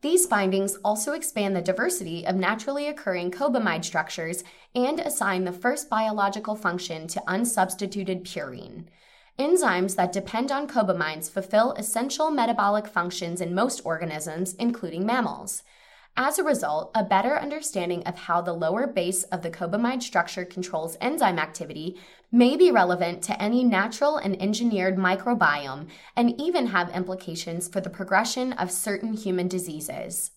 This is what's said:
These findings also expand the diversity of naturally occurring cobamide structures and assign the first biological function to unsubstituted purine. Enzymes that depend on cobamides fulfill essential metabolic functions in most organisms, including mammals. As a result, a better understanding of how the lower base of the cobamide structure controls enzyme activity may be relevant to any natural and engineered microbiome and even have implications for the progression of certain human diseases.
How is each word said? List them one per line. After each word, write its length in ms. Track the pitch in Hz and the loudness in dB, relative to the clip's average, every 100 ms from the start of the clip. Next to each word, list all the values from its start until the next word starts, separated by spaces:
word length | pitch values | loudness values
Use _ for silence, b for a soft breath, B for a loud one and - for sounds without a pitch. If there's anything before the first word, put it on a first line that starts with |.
These 260 | 285 359 359 | 4 4 4
findings 500 | 214 196 190 196 196 | 2 2 2 0 -2
also 360 | 208 214 214 | 0 0 0
expand 420 | 302 - - 202 | -2 -4 -2 0
the 80 | 190 | 0
diversity 640 | 170 185 302 359 175 170 - | 0 0 0 -2 -4 -6 -2
of 80 | |
naturally 540 | 185 180 226 220 285 294 | 0 2 0 -2 -4 -4
occurring 420 | 294 - 180 175 | -4 -4 -2 -2
cobamide 540 | 180 285 247 214 165 | -2 0 2 0 -2
structures 580 | 165 165 156 - 165 180 - B B | -2 -2 -4 -4 -6 -6 -10 B B
and 240 | - 247 320 | -2 0 0
assign 460 | - - 196 185 | -2 -2 0 0
the 80 | 185 | -2
first 360 | 180 247 302 - | 0 -2 -2 -2
biological 680 | 220 220 214 202 202 214 214 | 0 2 2 0 0 -6 -2
function 500 | 185 180 - 160 160 | -2 -2 -4 -8 -6
to 140 | - - | -6 -2
unsubstituted 960 | 185 233 - 185 - 196 202 190 185 | 0 0 2 0 0 -6 -4 -4 -4
purine. 640 | 180 - 143 123 - - 170 b b b b - | -6 -8 -8 -10 -14 -16 -18 b b b b -4
Enzymes 560 | 285 359 285 180 185 | 2 4 4 2 0
that 180 | - 180 | 0 0
depend 380 | 196 190 226 269 | 0 -4 -2 0
on 160 | 277 285 | -2 -2
cobamides 640 | 254 202 175 156 156 160 | 0 2 2 0 -4 -6
fulfill 420 | - 185 214 240 | -6 2 4 4
essential 580 | - 214 226 262 - 311 | 2 -4 -2 -2 0 0
metabolic 560 | 294 233 233 202 208 208 | 2 2 2 2 2 0
functions 520 | - 175 175 170 175 | -2 -2 -2 -6 -4
in 140 | 170 | -2
most 280 | 180 247 - | 2 0 0
organisms, 680 | - 160 165 151 156 160 - | -4 -4 -4 -6 -6 -4 -4
including 520 | - 240 233 175 160 202 | 0 -2 -2 -6 -4 0
mammals. 560 | 254 202 139 156 - - b b b b - | 0 0 -4 -8 -10 -10 b b b b 0
As 220 | 262 302 | 0 2
a 60 | |
result, 480 | 311 262 156 151 - | 2 2 2 -2 0
a 80 | 226 | 0
better 340 | 196 190 233 294 | 4 4 4 0
understanding 680 | 285 302 302 - 175 180 | -2 -6 -4 -4 -2 -2
of 120 | 175 175 | -4 -6
how 240 | - 175 | 0 0
the 120 | 175 | 0
lower 340 | 170 160 196 277 | -2 0 0 0
base 380 | 214 175 185 | 0 0 -2
of 180 | - 185 | -4 -4
the 80 | 165 | -6
cobamide 500 | 165 170 202 240 262 | -6 -2 0 0 0
structure 440 | 240 202 170 - | 0 0 0 -2
controls 520 | 180 - 180 160 160 - | -8 -6 -4 -4 -6 -4
enzyme 400 | - 320 226 170 | -4 2 2 2
activity 580 | 156 - 151 151 160 180 B B B | -2 -6 -12 -8 -10 -10 B B B
may 260 | 233 240 294 | 6 6 8
be 140 | 359 | 8
relevant 500 | 240 180 180 175 175 | 8 6 4 0 -2
to 180 | - 196 | -6 -2
any 220 | 208 240 | 2 4
natural 540 | 247 190 208 233 285 302 | 4 4 2 2 2 2
and 220 | 202 185 | 0 0
engineered 560 | 202 208 233 208 185 185 | 0 2 2 2 2 2
microbiome 920 | 185 196 - 240 165 147 139 135 156 B B | 2 2 0 4 4 2 -2 -8 -10 B B
and 260 | - 240 240 | 2 2 2
even 280 | 311 349 220 | 0 2 2
have 260 | 190 175 | 0 0
implications 720 | - 185 185 - 165 - 170 170 | -2 -4 -6 -8 -8 -6 -6 -4
for 140 | 196 | -4
the 100 | 185 | -6
progression 600 | - 185 190 233 - 254 | -8 2 2 2 -2 -4
of 180 | 254 185 | -2 -4
certain 440 | - - 202 226 | -2 -4 -4 -4
human 340 | 214 214 180 180 | -4 -2 0 0
diseases. 840 | 185 170 151 151 - - 170 - | -2 -6 -8 -8 -8 -8 -6 -8